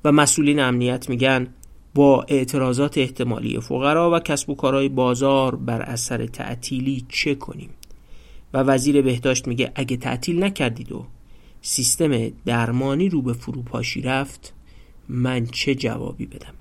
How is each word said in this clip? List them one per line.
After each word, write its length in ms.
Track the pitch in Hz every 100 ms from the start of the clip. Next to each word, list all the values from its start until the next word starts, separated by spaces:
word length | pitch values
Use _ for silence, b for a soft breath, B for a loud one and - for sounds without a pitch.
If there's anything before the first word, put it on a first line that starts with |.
| 156
و 60 |
مسئولین 480 | 147 143 - 143 147
امنیت 500 | 131 123 123 123 127
می‌گن 380 | 123 131 131 127 - - - -
با 320 | 143 139 131 -
اعتراضات 720 | 143 127 143 127 123 143 147
احتمالی 640 | 127 127 123 110 113 -
فقرا 520 | 113 127 139 156 170
و 80 | 170
کسب 300 | 165 143 -
و 60 | 139
کارهای 340 | 135 135 139
بازار 680 | 131 127 123 139 139 131 -
بر 260 | 123 117
اثر 440 | - 120 - 117 117
تعطیلی 800 | - - 120 - 131 131 131 123
چه 260 | - 151 139
کنیم؟ 340 | - 147 - - - b b b b b b
و 40 | 135
وزیر 440 | 135 135 139 143
بهداشت 460 | 135 120 131 127 -
میگه 240 | 120 131 -
اگه 220 | 123 127
تعطیل 460 | 131 123 - 170
نکردید 480 | 196 196 131 113 -
و 140 | - 120 - b b b b
سیستم 680 | - - 123 - 160 123 113 - -
درمانی 640 | 117 117 123 135 139 190
رو 120 | 165
به 120 | 127
فروپاشی 680 | 120 - 135 123 120 120 -
رفت، 520 | 123 135 139 - - - b b b b -
من 360 | 123 127 127 117
چه 300 | - - 135
جوابی 500 | 117 117 117 - -
بدم؟ 280 | - - -